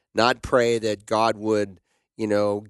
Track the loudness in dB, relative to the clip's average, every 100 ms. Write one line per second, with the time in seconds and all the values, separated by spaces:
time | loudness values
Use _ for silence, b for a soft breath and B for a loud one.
0 | _ 0 2 0 0 2 2 0 -2 -6
1 | -2 0 0 -2 -2 0 -2 -8 _ _
2 | _ -8 -2 0 0 -4